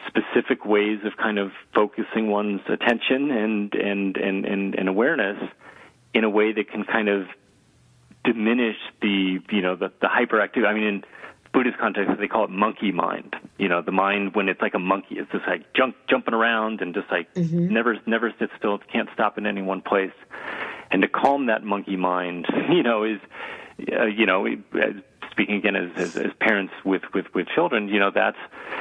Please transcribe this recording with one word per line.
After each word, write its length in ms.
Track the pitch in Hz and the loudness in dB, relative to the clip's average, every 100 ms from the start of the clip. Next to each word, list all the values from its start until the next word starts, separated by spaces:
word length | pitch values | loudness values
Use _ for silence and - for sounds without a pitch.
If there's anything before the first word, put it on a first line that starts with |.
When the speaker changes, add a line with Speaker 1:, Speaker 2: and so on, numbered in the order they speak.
| - | -6
Speaker 1:
specific 580 | - - 120 - 131 104 | -2 0 0 0 -2 2
ways 340 | 104 104 107 107 | 2 2 0 -4
of 100 | - | -4
kind 240 | 110 104 | -2 0
of 140 | 98 - - | -2 -6 -4
focusing 560 | - 104 - 104 110 110 | 0 0 -2 -4 -2 0
one's 300 | 101 104 101 - | 0 0 -2 -2
attention 640 | 110 - 117 - 135 143 | -2 0 2 2 0 0
and, 420 | 120 110 107 101 - | 0 0 0 -2 -2
and, 420 | 101 101 98 92 | 0 0 -2 0
and, 280 | 98 95 - | -2 -2 -2
and, 300 | 98 98 - | -2 -2 -2
and 140 | 92 | 0
awareness 480 | 95 131 156 98 101 98 - - - - _ _ | 2 2 2 -2 -4 -8 -12 -20 -20 -20 _ _
in 120 | 117 110 | 2 4
a 40 | |
way 220 | 104 107 | 4 2
that 180 | 107 101 | 2 -4
can 140 | 107 | -4
kind 240 | 101 113 104 | -2 0 2
of 200 | 101 90 - _ _ _ _ _ _ _ - | 0 -2 -12 _ _ _ _ _ _ _ -4
diminish 520 | - 113 107 123 117 107 - - | -2 2 2 2 0 -2 -12 -4
the, 380 | 107 98 95 92 - | 0 2 2 0 -2
you 100 | 104 | 0
know, 140 | 90 90 | 0 0
the, 160 | 95 - | -4 -2
the 60 | 110 | 0
hyperactive-, 580 | 117 123 110 98 - 104 | 2 2 2 2 2 2
I 80 | |
mean, 100 | 107 | 2
in 200 | 107 101 - - - - _ | 0 -2 -8 -18 -20 -20 _
Buddhist 260 | - 123 - | 2 2 0
context, 340 | 113 104 98 101 | -2 0 0 0
they 80 | 101 | 0
call 160 | 110 | 0
it 80 | 101 | 0
monkey 400 | 95 107 101 104 | 2 0 0 -2
mind. 440 | 87 85 - - - - - | 0 -2 -4 -8 -14 -12 -2
You 100 | 98 | 0
know, 120 | 87 | 0
the 100 | 85 | 0
mind 440 | 95 98 101 98 104 | 2 2 2 0 0
when 140 | 95 | 0
it's 120 | 90 | 0
like 120 | 107 101 | 0 0
a 40 | |
monkey, 360 | 90 98 - 92 | 0 -2 -2 -10
it's 140 | - | -6
just, 160 | - - | -4 -2
like, 260 | 90 - | -4 -2
jump-, 220 | - 131 - - | 0 0 0 -2
jumping 260 | 131 120 | 0 2
around 480 | 113 113 113 110 107 | 2 2 2 0 -2
and 120 | 90 | -4
just, 160 | 98 - | -4 -2
like, 240 | 90 82 | -4 -4
Speaker 2:
Mm-hmm. 400 | 185 170 170 175 | -2 0 0 2
Speaker 1:
never, 240 | 113 117 107 - | 2 2 0 0
never 280 | 113 113 - | 0 0 -2
sits 140 | 107 - | -6 -2
still, 200 | 110 101 - | -2 -2 -2
can't 180 | 117 101 | -4 -4
stop 240 | - 107 - | 0 0 0
in 80 | 104 | -4
any 140 | 101 | -2
one 180 | 95 95 | -4 -4
place. 300 | - 101 95 - - - - - - - - | 0 0 0 -6 -18 -14 -12 -10 -10 -10 -2
And 100 | 92 | 2
to 60 | - | 2
calm 400 | - 135 143 127 | 4 2 4 2
that 160 | 107 | 0
monkey 320 | 107 101 95 95 | 0 -4 -2 -2
mind, 500 | 92 90 90 90 80 - | 0 0 -2 -4 -4 -2
<laughs> 100 | - | 2
you 140 | 170 | 4
know, 200 | 120 110 | 4 2
is, 160 | 110 104 - - - - - - - | 0 -4 -10 -16 -14 -14 -18 -12 -4
uh, 140 | - 110 | 0 0
you 200 | 107 104 | 2 2
know, 200 | 92 113 | 2 0
uh, 320 | 113 - - 107 101 - - - | -4 -4 0 0 -2 -12 -18 -8
speaking 240 | - 107 104 | -4 -2 0
again 200 | 101 98 | 0 0
as, 140 | 87 90 | -2 -4
as, 200 | 90 - | -4 -2
as 140 | 98 - | -4 0
parents 340 | 107 104 95 - 98 | 2 2 0 -4 0
with, 160 | 95 - | 0 0
with, 120 | 98 87 | -4 -2
with 140 | 95 87 | -4 -2
children, 400 | - 170 120 101 | 0 2 0 0
you 120 | 104 | 2
know, 120 | 98 | 2
that's, 240 | 98 104 - - - - - | 2 0 -2 -10 -16 -12 -10